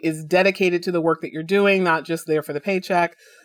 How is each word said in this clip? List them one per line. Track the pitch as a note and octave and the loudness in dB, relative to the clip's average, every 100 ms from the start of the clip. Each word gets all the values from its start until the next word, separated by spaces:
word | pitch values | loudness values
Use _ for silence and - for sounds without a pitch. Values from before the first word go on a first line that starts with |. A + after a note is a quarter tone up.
is | D#3+ D#3 | -2 -4
dedicated | D#3 F3+ G3 F#3+ F#3 F3 | 0 2 2 2 0 0
to | F3+ | -2
the | F3 | 0
work | D#3+ D#3+ | 0 -2
that | - | -4
you're | D#3+ | -10
doing, | D#3+ G3 G3+ F#3+ | -2 2 4 4
not | F3 D#3+ | 2 0
just | C#3 E3 - | -2 -6 -2
there | D#3 | -2
for | C#3+ | -2
the | D3 | -6
paycheck, | - F#3+ - F3+ E3+ - - - | -2 -4 0 0 0 -4 -20 -20